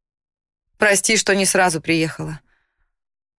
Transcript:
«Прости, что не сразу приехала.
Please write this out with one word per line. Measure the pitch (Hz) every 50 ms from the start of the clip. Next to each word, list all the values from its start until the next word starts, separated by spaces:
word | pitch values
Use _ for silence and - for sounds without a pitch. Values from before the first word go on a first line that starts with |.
| _ _ _ _ _ _ _ _ _ _ _ _ _ _ _ _
«Прости, | 214 208 196 196 - - 220
что | 202 - - 196
не | 196 190
сразу | 180 - 190 185 180 160 156
приехала. | - 165 165 160 160 156 - - 160 156 156 - - _ _ _ _ _ _ _ _ _ _ _ _ _ _ _ _ _ _